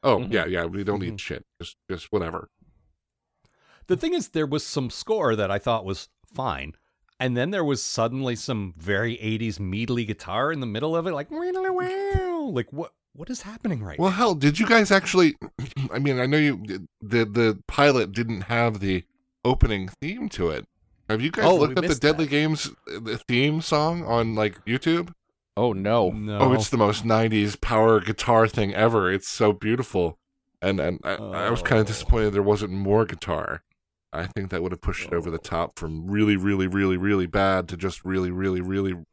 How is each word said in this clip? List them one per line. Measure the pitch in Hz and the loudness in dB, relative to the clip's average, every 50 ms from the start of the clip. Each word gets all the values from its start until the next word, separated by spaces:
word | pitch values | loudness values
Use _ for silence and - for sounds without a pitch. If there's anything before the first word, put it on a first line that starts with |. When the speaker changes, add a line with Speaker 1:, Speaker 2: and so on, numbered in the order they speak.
| - | 2
Speaker 1:
Oh, | 139 120 95 | 2 2 2
Speaker 2:
Mm-hmm. | 123 - 110 | 0 0 0
Speaker 1:
yeah, | 104 82 | 0 0
yeah, | 82 90 87 85 | 0 -2 -2 -4
we | 85 90 98 101 | -4 -4 -6 -4
don't | 98 101 104 | -4 -2 -2
need | 92 87 104 | -4 -6 -8
Speaker 3:
Mm-hmm. | |
Speaker 1:
shit. | 98 - - - - - _ _ _ 87 | -8 -10 -10 -10 -10 -12 _ _ _ -18
Just, | - - _ _ _ | -18 -18 _ _ _
just | 95 85 - - - | -10 -10 -8 -4 -4
whatever. | 104 87 82 82 87 - _ _ _ _ _ _ _ _ _ _ _ _ _ _ _ _ _ _ _ _ _ _ _ _ _ _ _ - | -2 -2 -2 -6 -8 -10 _ _ _ _ _ _ _ _ _ _ _ _ _ _ _ _ _ _ _ _ _ _ _ _ _ _ _ -4
Speaker 3:
The | _ 185 | _ -2
thing | 180 - 330 359 | 0 0 -2 -2
is, | 349 226 - | -2 -4 -2
there | _ 160 156 | _ -2 -2
was | 143 147 151 - | 0 -2 -4 -4
some | - - 147 131 120 | -4 -4 -4 -4 -4
score | - - - - 220 220 170 127 113 | -6 -10 -4 -4 -2 0 2 2 2
that | 107 104 95 | 2 0 -2
I | 98 101 | -2 -2
thought | - - 117 113 95 | 0 0 -2 -2 -2
was | 95 98 - - _ _ _ _ _ _ | -4 -8 -8 -8 _ _ _ _ _ _
fine, | - 131 127 82 67 67 76 - _ _ _ _ _ _ _ _ _ | -6 -4 -4 -4 -6 -8 -12 -14 _ _ _ _ _ _ _ _ _
and | 131 131 123 | -2 0 0
then | 123 127 160 | 0 0 0
there | 202 196 170 | 0 -2 0
was | 147 139 120 - | 0 0 -2 -2
suddenly | - - - 113 117 120 131 135 127 120 | -6 -2 -2 -2 0 0 -4 -4 -4 -4
some | 107 - - 127 110 101 92 82 | -6 -4 -6 -4 -4 -4 -8 -10
very | 76 80 92 101 98 110 117 117 113 | -10 -4 -2 0 0 0 -2 -4 -4
eighties | 110 110 110 107 117 113 101 - | -4 -2 -2 -2 -2 -4 -4 -4
meadly | 104 92 92 104 117 113 127 120 117 | -6 -4 -4 -4 -2 -2 -2 -2 -2
guitar | 104 107 - - - 92 110 131 147 165 | -4 -6 -8 -8 -6 -4 -2 -2 -2 -2
in | 147 | -4
the | 131 | -6
middle | 117 101 110 135 156 165 | -6 -4 -4 -2 -2 -2
of | 165 165 | -2 -2
it, | 185 170 | -2 -4
like, | 143 151 - | -6 -8 -8
like, | 311 311 349 359 370 370 370 381 370 359 359 370 370 392 403 392 392 392 370 359 349 330 302 269 180 123 120 _ - | -8 -6 -6 -4 -4 -2 -2 -2 -2 -2 -2 -4 -4 -4 -4 -2 -2 -2 -2 -2 -4 -4 -6 -4 -4 -4 -6 _ -8
what, | 143 165 - _ _ _ _ _ | -12 -12 -12 _ _ _ _ _
what | 135 160 - | -20 -14 -12
is | 254 - - | -12 -12 -12
happening | 202 220 233 - 226 175 120 104 | -16 -18 -8 -4 -4 -4 -4 -4
right | 95 73 - | -8 -4 0
Speaker 1:
Well, | - 190 | 0 0
Speaker 3:
now? | 185 | 2
Speaker 1:
hell, | 190 247 226 185 | 2 0 0 0
did | 147 135 147 147 165 | 4 2 2 4 2
you | 226 | 2
guys | - 226 226 214 185 | 4 6 4 6 6
actually, | 196 196 190 - - 185 175 156 - _ - - _ - 123 | 4 2 4 2 4 4 4 4 4 _ -12 -14 _ -10 -10
<clears throat> | - - 135 131 127 82 | -8 -6 -6 -6 -4 -2
I | 123 | -2
mean, | 139 143 135 127 | 0 0 0 0
I | 123 | 0
know | 131 143 | 2 2
you, | 156 151 147 135 92 98 104 98 98 92 - _ _ | 2 2 2 0 -2 -6 -8 -8 -10 -10 -14 _ _
the, | - 101 110 117 113 | -8 0 2 2 2
the | 104 101 120 117 113 107 95 - - | 2 2 4 4 4 2 0 -6 -6
pilot | - - 139 147 135 127 107 90 101 | 2 4 6 6 6 4 2 0 -2
didn't | 117 120 117 113 95 98 | -4 -4 -4 -4 -6 -4
have | - 117 117 117 117 110 101 | -2 0 2 2 0 0 -2
the | 98 98 95 92 - _ _ _ _ _ _ _ _ | -2 -2 -2 -2 -4 _ _ _ _ _ _ _ _
opening | 120 127 - - - 107 101 - 92 - _ | 0 4 6 4 4 4 -2 -4 -8 -10 _
theme | - 151 196 247 240 208 | -10 -8 -8 -8 -8 -10
to | - - 92 82 | -4 -2 -2 -2
it. | 78 64 52 _ _ _ _ _ _ _ _ _ | -2 -4 -8 _ _ _ _ _ _ _ _ _
Have | 107 110 | -2 -2
you | 123 160 | 0 -2
guys | - - - | -2 4 4
Speaker 2:
Oh, | 160 185 | 6 6
Speaker 1:
looked | 170 143 151 | 6 4 2
Speaker 2:
we | 131 | 2
Speaker 1:
at | 151 165 | 0 0
the | 175 | 0
Speaker 2:
missed | 156 120 127 | -2 2 2
Speaker 1:
Deadly | 147 156 156 160 | 2 2 2 0
Speaker 2:
that. | 143 143 | 0 2
Speaker 1:
Games, | 147 151 156 156 147 - - - _ _ - - | 0 2 2 0 -2 -4 -8 -10 _ _ -12 -12
uh, | 95 | -10
the | 117 110 107 | -6 -6 -8
theme | 113 - - 120 120 135 147 151 160 | -8 -4 0 2 2 4 2 2 0
song | 160 - 160 147 151 160 170 175 165 | -2 0 2 2 2 2 0 -2 -2
on, | - 117 117 117 113 113 | 0 0 0 2 0 0
like, | 107 107 104 - - _ | 0 0 0 -2 -6 _
YouTube? | - 117 131 - 165 160 170 175 175 170 _ _ _ _ _ _ _ _ | -4 -4 -2 0 0 0 0 -2 -6 -12 _ _ _ _ _ _ _ _
Speaker 2:
Oh, | - 120 123 107 | 0 0 0 0
no. | 95 95 104 113 120 104 90 | 0 0 2 2 4 4 2
Speaker 3:
No. | 87 107 104 104 107 101 | 0 -2 -6 -6 0 2
Speaker 1:
Oh, | 120 135 127 | 4 4 4
it's | 127 107 - | 4 2 0
the | - | 2
most | 120 110 104 104 107 110 | 4 4 4 4 0 0
nineties | 113 113 110 113 113 110 107 104 104 101 | 2 4 4 4 4 2 2 2 2 -2
power | - - - 120 110 110 113 113 107 | -4 -4 0 4 6 6 6 6 4
guitar | 98 - 107 - - - 117 113 113 110 | 4 0 -6 -4 0 4 6 6 6 4
thing | - - 107 98 - | 4 0 -2 0 2
ever. | 95 107 117 117 110 95 90 95 | 2 2 4 4 4 2 2 0
It's | 98 - - | 0 -2 -6
so | - - 117 107 104 | -2 2 4 4 4
beautiful. | 92 - 104 113 123 131 - - 98 87 82 78 _ _ _ _ _ _ _ _ _ | 2 0 -2 0 0 -2 -2 0 0 0 0 -2 _ _ _ _ _ _ _ _ _
And, | - 95 98 95 | -2 -2 0 0
and | 71 85 90 - - | 0 -2 -2 -4 -4
I, | - 95 | -6 -6
I | - 113 101 92 80 90 104 | -6 -6 -8 -6 -4 -2 -2
was | 120 117 - | -2 -2 0
kinda | - - 110 107 | 2 4 4 4
Speaker 3:
Oh. | |
Speaker 1:
disappointed | 101 107 - - - - 117 107 107 98 | 2 -2 -6 2 2 4 4 4 2 2
there | 101 98 | 2 4
wasn't | 101 104 101 107 98 92 | 4 2 2 0 -4 -4
more | 98 98 98 101 110 113 | -4 0 2 4 4 2
guitar. | 113 - 85 - - 85 76 - - - 78 _ _ _ _ _ _ _ _ _ _ - | 0 -4 -10 -6 -4 -4 -4 -4 -6 -8 -8 _ _ _ _ _ _ _ _ _ _ -8
I | 76 87 | -8 -8
think | 90 - - 95 95 | -6 -6 -8 -8 -4
that | 95 87 85 | -4 -4 -4
would | 92 90 | -4 -6
have | 85 | -4
pushed | - - 85 - - | -4 -4 -4 -4 -6
it | - 87 | -4 -4
over | 85 80 87 | -4 -2 -4
the | 80 80 | -6 -8
Speaker 3:
Oh. | - | -8
Speaker 1:
top | - - 82 82 80 _ - | -6 -4 -4 -4 -4 _ -10
from | - 80 78 80 82 92 | -8 -8 -8 -8 -6 -2
really, | 101 104 107 104 104 | 0 2 4 4 4
really, | 95 92 101 101 95 92 | 2 2 0 0 0 0
really, | 92 90 98 98 95 92 | 0 2 2 2 2 2
really | 90 92 101 104 98 90 | 2 2 2 2 2 0
bad | 85 - 101 98 98 95 92 90 78 | 0 0 2 2 4 2 0 -2 -4
to | 90 | -8
just | 82 90 98 87 - - | -6 -6 -6 -6 -6 -6
really, | 92 92 95 92 90 | -4 -2 -2 -2 -2
really, | 90 92 95 98 92 92 90 | -4 -2 -2 -2 -2 -2 -2
really. | 92 95 98 98 98 92 87 80 _ | -2 -2 0 0 -2 -4 -6 -10 _